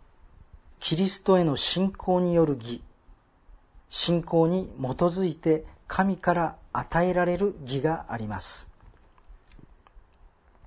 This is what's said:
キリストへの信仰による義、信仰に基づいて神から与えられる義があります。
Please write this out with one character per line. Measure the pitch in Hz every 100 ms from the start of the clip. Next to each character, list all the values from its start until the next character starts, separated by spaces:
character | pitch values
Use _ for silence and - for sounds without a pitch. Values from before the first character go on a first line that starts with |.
| - _ - - - - - -
キ | - 160
リ | 190
ス | -
ト | - 185
へ |
の | 165 127
信 | - 175 190
仰 | - - 180
に | 180
よ | 170 156
る | 131
義、 | 113 120 - _ _ - _ _ _ - _ - -
信 | - - 175
仰 | 160 170 165
に | 185 185 -
基 | 127 131
づ | 175 175 185
い | 147
て | 165 156 - - -
神 | - 196 185
か | -
ら | 175 165 - -
与 | 139 - 165 180
え |
ら | 180 175
れ | 175
る | 202 -
義 | 131 135
が | 151 160 -
あ | 113
り | 107
ま | 98
す。 | - - - - - - _ _ - - _ - - - _ - - _ - _ _ _